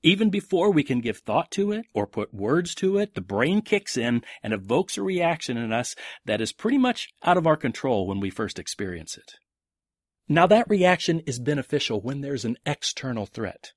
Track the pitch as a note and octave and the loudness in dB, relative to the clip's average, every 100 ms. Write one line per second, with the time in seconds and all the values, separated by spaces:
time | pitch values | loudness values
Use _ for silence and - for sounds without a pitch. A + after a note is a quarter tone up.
0 | D#3 G3 A3 G3 - F#3 G3 E3 - B2 | 6 4 2 0 -2 2 4 2 2 0
1 | A#2 G#2 - A2+ - - G3+ G#3 A#3 - | -2 -6 -2 -2 -2 -2 -2 -2 -6 -4
2 | G#2 - G#2 G#2 G2+ D#3 F3 - F#3+ G3 | -4 -4 -8 -4 0 0 0 -2 0 0
3 | G#3 - F2+ G2+ C3+ G3+ G#3+ G3+ - - | -2 -6 -4 0 2 2 2 -2 -2 -2
4 | A#2 A#2+ - - G#2+ A2 F#2+ B2+ F#3 - | 0 0 -2 -12 -6 -6 0 0 0 -4
5 | G3 F3+ E3+ D#3+ - A#2+ A#2 A2+ A#2+ - | -2 0 0 -2 -4 -4 -2 -2 -4 -10
6 | - - - A2 A2 - A3 C#4 B3+ A#3 | -16 -14 -4 -2 -2 -4 0 4 2 0
7 | - _ - F3+ D#3+ D#3 C3 - C3+ A2+ | -8 _ 2 4 4 2 0 -4 -2 0
8 | F#2 G2 G2 - G#2 - - - G2 F2 | 0 -2 -4 -4 -6 -6 -10 -8 -8 -8
9 | D#2+ - - - _ _ _ _ _ _ | -12 -16 -18 -20 _ _ _ _ _ _
10 | _ _ _ D3 F3 G#3 A#3 G#3 F3+ F3+ | _ _ _ 4 8 6 6 4 4 4
11 | - E3 D#3+ B2 B2 D3 B2+ D3 - A2 | 2 -2 -2 -4 -2 -2 -2 -4 -2 -4
12 | G#2 C#3 C#3 C#3 A2 A#2+ - D3 - - | -4 -8 -6 -4 -4 -4 -4 -4 -6 -6
13 | C3+ A#2 G2+ - G#2+ - - | -6 -6 -6 -6 -8 -8 -20